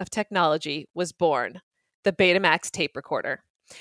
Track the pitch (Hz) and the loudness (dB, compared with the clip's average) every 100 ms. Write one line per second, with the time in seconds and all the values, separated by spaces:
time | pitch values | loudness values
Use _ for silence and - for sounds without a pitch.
0 | 185 - 208 196 160 156 156 147 139 170 | -8 -6 -4 0 2 0 -2 -8 -8 -6
1 | 175 - 170 135 120 185 _ _ _ _ | -6 0 0 0 -2 -8 _ _ _ _
2 | - 175 190 180 190 160 - - 151 131 | -2 2 4 4 4 2 0 -6 -6 -6
3 | - 131 120 131 _ _ _ - | -6 -4 -4 -8 _ _ _ -10